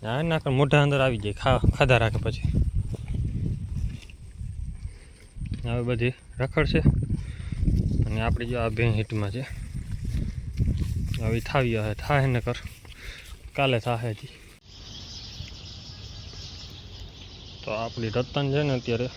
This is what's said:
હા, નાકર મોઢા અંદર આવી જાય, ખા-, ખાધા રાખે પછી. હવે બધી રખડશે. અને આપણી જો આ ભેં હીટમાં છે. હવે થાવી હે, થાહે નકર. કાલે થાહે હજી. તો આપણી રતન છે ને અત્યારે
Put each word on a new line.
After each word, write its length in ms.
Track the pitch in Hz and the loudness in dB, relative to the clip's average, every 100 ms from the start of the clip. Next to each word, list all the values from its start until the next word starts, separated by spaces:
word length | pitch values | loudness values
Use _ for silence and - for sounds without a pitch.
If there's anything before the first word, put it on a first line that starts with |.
હા, 200 | 110 123 | -2 -2
નાકર 280 | 165 160 147 | 0 0 2
મોઢા 340 | 131 143 151 | 4 6 8
અંદર 180 | 143 139 | 6 6
આવી 160 | 135 117 | 4 2
જાય, 160 | 104 | -2
ખા-, 440 | 101 135 123 - - | 0 4 6 6 6
ખાધા 200 | 143 123 | 6 8
રાખે 200 | 113 107 | 6 2
પછી. 240 | 113 117 - - - - - - - - - - - - - - - - - - - - - - - - - - - - - - - - 120 | -2 -2 2 4 4 2 -2 -4 -4 -2 -2 -2 -2 -4 -4 -4 -4 -6 -14 -18 -16 -10 -10 -8 -8 -8 -10 -12 -18 -20 -18 -10 -6 -6 -2
હવે 120 | 120 | -2
બધી 320 | 120 120 120 127 - - | 0 2 0 0 -12 -4
રખડશે. 400 | 131 - 151 160 - - - - - - - - - - - - 110 | -2 2 4 6 6 4 2 -2 -4 -8 -6 0 2 4 2 2 2
અને 160 | 110 | 2
આપણી 240 | 113 123 120 | 0 0 0
જો 140 | 123 | 0
આ 100 | 113 | 0
ભેં 240 | 110 117 | 4 4
હીટમાં 380 | 107 107 107 104 | 4 2 0 -2
છે. 140 | 107 139 - - - - - - - - - - - - - - - - - | -2 -6 -8 -6 -8 -6 -6 -2 -2 -2 -4 -6 0 2 2 0 0 0 0
હવે 180 | 113 117 | 2 0
થાવી 380 | 110 147 127 113 | 2 2 4 2
હે, 160 | 107 | 0
થાહે 340 | 104 - 147 135 | -2 2 2 4
નકર. 280 | 123 117 123 - - - - - - - - - - | 2 0 -4 -8 -14 -18 -16 -14 -14 -16 -16 -12 0
કાલે 240 | 139 120 | 2 2
થાહે 300 | 117 117 120 | 2 -2 -2
હજી. 160 | 107 - - - - - - - - - - - - - - - - - - - - - - - - - - - - - - - - - - - | -6 -10 -18 -20 -20 -20 -20 -16 -14 -14 -14 -14 -14 -14 -14 -16 -16 -16 -16 -16 -14 -16 -14 -14 -14 -16 -16 -16 -14 -16 -16 -18 -16 -18 -14 -8
તો 60 | |
આપણી 380 | 107 117 120 113 | -4 -4 -4 -2
રતન 420 | 110 123 - 139 | -2 0 0 2
છે 120 | 139 | 2
ને 100 | 147 | 2
અત્યારે 360 | 131 123 117 123 | 0 0 -2 -2